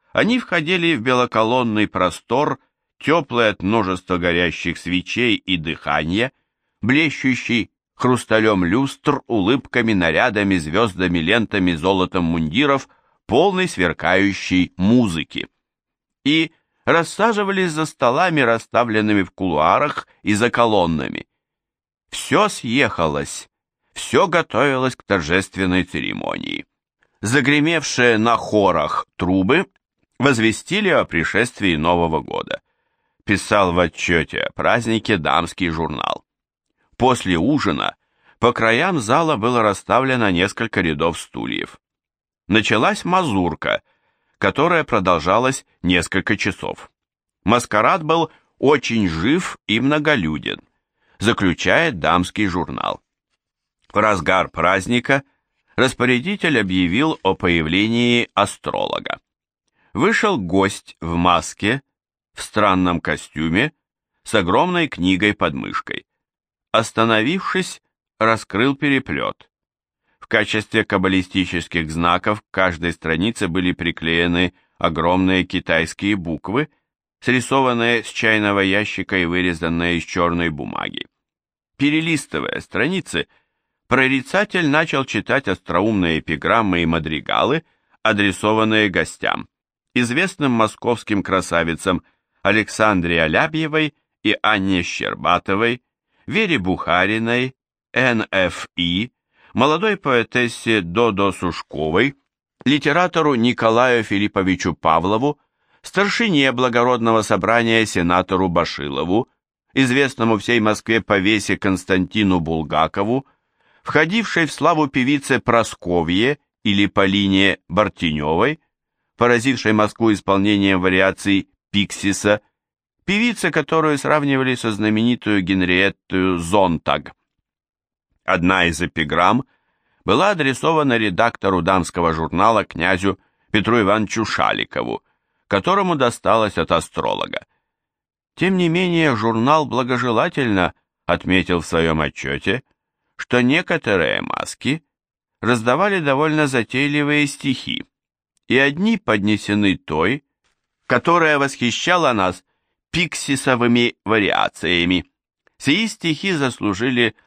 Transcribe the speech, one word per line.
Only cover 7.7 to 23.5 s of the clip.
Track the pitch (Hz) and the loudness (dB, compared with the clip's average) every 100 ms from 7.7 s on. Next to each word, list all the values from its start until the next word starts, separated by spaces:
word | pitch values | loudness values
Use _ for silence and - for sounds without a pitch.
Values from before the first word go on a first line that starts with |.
| _ _ | _ _
хрусталем | - 127 123 - 110 110 98 | -2 0 0 2 2 4 2
люстр, | 87 110 135 - - 139 - | 2 0 -2 -2 -2 -2 -2
улыбками, | 117 92 135 - 123 113 | 0 2 0 -2 -2 0
нарядами, | 101 85 80 123 104 98 95 | 2 2 2 2 0 0 0
звездами, | 76 90 113 92 90 87 | 0 -2 -2 0 -2 0
лентами, | 80 117 107 104 90 | 0 0 0 0 0
золотом | 82 90 95 90 92 | 2 0 0 0 -2
мундиров, | 82 82 78 95 147 139 - _ _ _ - | 0 0 -2 0 0 0 -4 _ _ _ 0
полный | 117 196 185 185 | 2 2 0 -4
сверкающей | - 87 78 80 92 101 92 - 90 85 - | 0 -2 0 2 2 2 -2 -2 0 0 0
музыки. | 95 123 113 80 - - - _ _ _ _ _ _ _ | 2 4 2 -2 -8 -10 -12 _ _ _ _ _ _ _
И | 139 160 320 - _ _ | 0 0 -2 -8 _ _
рассаживались | 117 160 160 - 220 208 196 190 185 | 0 0 0 0 0 0 -2 -2 -2
за | 156 160 | -2 -6
столами, | - 123 139 185 156 | 0 0 2 2 2
расставленными | 120 117 - 113 120 107 107 104 | 2 0 0 0 0 0 2 2
в | 90 | 0
кулуарах | - 95 76 82 110 147 - - _ | -4 -2 2 4 2 0 -4 -14 _
и | - | -2
за | 104 120 | 0 2
колоннами. | 123 117 104 85 78 55 50 - _ _ _ _ _ _ _ _ | 2 2 4 2 0 -4 -10 -14 _ _ _ _ _ _ _ _
Все | - - 156 208 | -14 -2 0 0
съехалось, | - 123 123 120 - 82 71 71 - - | -2 -4 0 0 0 -2 -2 -6 -12 -18